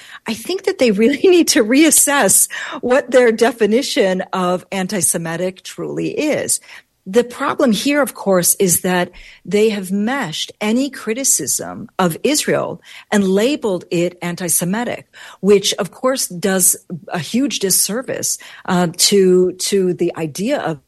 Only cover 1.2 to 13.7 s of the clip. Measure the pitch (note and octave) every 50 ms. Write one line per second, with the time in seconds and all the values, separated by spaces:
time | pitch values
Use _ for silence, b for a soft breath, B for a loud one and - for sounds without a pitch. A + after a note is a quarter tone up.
1.2 | - F#4+ F4+ F4 C#4+ - - D#4 A3 G#3 C4 C#4 E4 D4+ - - - C#4+ C#4 C#4+
2.2 | A3 F#3+ - - - - B B B B E4 C#4+ - A#3+ B3 C#4+ C#4+ B3 B3+ B3+
3.2 | B3 A3+ A3+ A3 A#3 B3 B3 - A3 G3+ A3 C4 C#4 - - C#4+ G#3 F#3 F#3 F#3
4.2 | - - - F#3 F#3 F3+ F3+ F3+ - - F#3+ F#3+ F#3+ F3+ G#3+ F#3+ D3+ - - F3
5.2 | E3 E3 E3 E3 F#3 F#3 F#3+ - _ - - - E3 D3 C#3+ E3 E3 D#3 - -
6.2 | D4 D4+ A3 C3 - - - - B B B B B B _ _ _ F#3+ F#3+ A#3+
7.2 | A#3 A#3+ - - C4+ - - - D4 B3 G3+ - - C#4 C#4+ D4 C#4 - - -
8.2 | - G3 F#3+ F3+ E3+ - - - G3 F3+ E3 - - F#3 F3+ F3+ F3+ F3+ B B
9.2 | B B B B B - F#3 G#3 G#3+ A3+ G#3 G3+ F#3 F3+ F#3+ G3+ G#3 A3+ C4+ C#4+
10.2 | A3 D3+ D#3+ - - - - - G#3 G#3+ A3+ B3+ C#4 C#4 C4 - - G#3+ A3 B3+
11.2 | C4+ - - - D3 A#2+ - - - F2 F2+ G2+ - - _ - F#3 F3 D#3+ -
12.2 | - B3 D4+ D4 - - D3 C#3 C3 - F3 - B B B B B B G#3 G#3
13.2 | G3 F#3+ F#3+ G3+ A3 C4+ D4+ - B3 G#3+